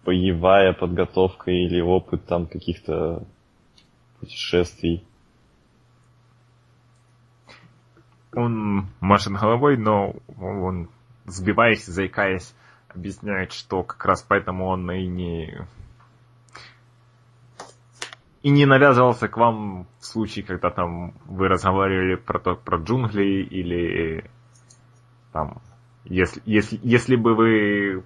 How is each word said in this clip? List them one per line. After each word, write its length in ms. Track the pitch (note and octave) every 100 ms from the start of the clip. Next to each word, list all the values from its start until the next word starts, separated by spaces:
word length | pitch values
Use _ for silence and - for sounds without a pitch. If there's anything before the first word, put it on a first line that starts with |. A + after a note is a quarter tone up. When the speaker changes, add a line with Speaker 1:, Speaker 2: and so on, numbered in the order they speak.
Speaker 1:
боевая 680 | - F#2 F#2 E2+ F#2 G2 F#2+
подготовка 760 | F2 F2+ F2 F2 - F#2 - -
или 300 | F2+ F2+ F2
опыт 440 | E2+ F#2 - E2+ -
там 200 | F2 E2
каких-то 800 | F2+ - F2 - D#2+ D#2+ E2 - _ _ _ _ _ _ _ _ _
путешествий. 840 | - - - F2+ F2 - E2+ E2+ - _ _ _ _ _ _ _ _ _ _ _ _ _ _ _ _ _ _ _ _ _ _ _ _ - _ _ _ _ _ _ _
Speaker 2:
Он 540 | A#2+ A#2+ A2+ G#2+ G2+ F#2+ -
машет 340 | F2+ G2+ G#2
головой, 420 | G2 G#2+ A2+ D3 C3+
но 380 | G#2+ G#2+ G2+ - - -
он, 480 | F#2 G2+ F#2 F2+ E2 _ _ _ -
сбиваясь, 580 | F#2 F#2 G2+ A#2 G#2+
заикаясь, 680 | - F2 F#2 - G2 F#2 F2 _ _ _ _
объясняет, 640 | F2+ F2+ F#2+ G#2 G2 F2+
что 300 | - - F#2+
как 220 | F2 - -
раз 160 | F#2 -
поэтому 400 | G2+ G2 F#2 F#2
он 220 | F#2 F2+
и 160 | F#2 F#2
не, 600 | F2+ F2 E2+ D#2+ - - - - _ _ _ _ _ _ - - _ _ _ _ _ _ _ _ _ - _ _ _ - - _ _
и 80 | C#3+
не 140 | C#3+ C#3
навязывался 640 | C3+ C#3+ B2 B2 A#2 G#2+
к 80 | A2+
вам 500 | A#2 A2 G#2 F#2 F2+ _
в 60 | -
случае, 380 | A2+ G#2+ -
когда 260 | G2 F#2 F2+
там 440 | F2+ F2 E2+ F2+ - -
вы 220 | F#2 F#2+
разговаривали 680 | F#2 F#2+ F#2+ G2 F#2+ F#2 F2+
про 220 | - F#2
то, 160 | - F2
про 220 | - F2+
джунгли 640 | D#2+ B2 A#2 G2+ G2 G2
или 840 | F#2 F#2 F2 F2 E2+ F2+ E2 D#2+ - _ _ _ _ _ _ _ _ _ _
там, 280 | D#2+ D2+ - - _ _ _
если, 380 | - F2+ F2+ - -
если, 340 | G#2+ G2+ A2+
если 340 | A#2+ A#2 - B2+
бы 180 | A#2
вы 680 | A2+ A2+ A2 G#2 G2+ G2+ F#2+